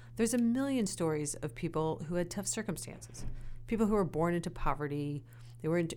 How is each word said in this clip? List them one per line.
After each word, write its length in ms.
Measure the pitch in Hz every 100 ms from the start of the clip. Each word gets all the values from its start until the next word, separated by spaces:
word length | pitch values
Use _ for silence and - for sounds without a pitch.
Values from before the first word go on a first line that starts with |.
| - -
there's 180 | 226
a 60 | 240
million 480 | 233 247 277 262 202
stories 480 | - 165 151 147 -
of 180 | -
people 520 | - 160 156 160 - 151
who 80 | 175
had 160 | 175
tough 160 | 208 190
circumstances, 800 | - 208 - - - - - - - - - -
people 180 | 226 214
who 80 |
were 100 | 214
born 300 | 170 151 170
into 160 | 175 165
poverty, 760 | - 151 139 147 147 147 147 - - - -
they 60 | 156
were 100 | 170
in, 120 | 165